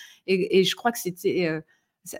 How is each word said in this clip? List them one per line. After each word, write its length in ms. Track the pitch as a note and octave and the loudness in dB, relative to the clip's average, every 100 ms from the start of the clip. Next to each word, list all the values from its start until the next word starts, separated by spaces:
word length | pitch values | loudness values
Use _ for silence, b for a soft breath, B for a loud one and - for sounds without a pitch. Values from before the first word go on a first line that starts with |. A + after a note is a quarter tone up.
| B B - | B B -2
et, 320 | F#3+ - F#3+ | 0 4 4
et 60 | |
je 100 | F#3 | 4
crois 160 | - A#3+ | 0 -2
que 60 | A#3 | -2
c'était, 480 | F3+ F3 G3 C3+ E3+ | -8 -4 -2 0 -2
euh, 140 | D#3 - _ _ _ | -4 -8 _ _ _
ça, 120 | - - | -18 -10